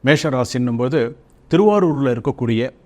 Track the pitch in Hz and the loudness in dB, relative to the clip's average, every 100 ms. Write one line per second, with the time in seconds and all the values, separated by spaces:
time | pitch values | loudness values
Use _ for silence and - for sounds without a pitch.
0 | 127 147 160 131 120 131 123 117 127 151 | 2 2 2 -2 -2 -2 -4 -2 -2 -2
1 | 117 120 _ _ _ 170 208 208 180 143 | -2 -6 _ _ _ 2 4 4 2 0
2 | 139 120 143 - 120 113 123 _ | 0 -2 -4 -4 -2 -2 -4 _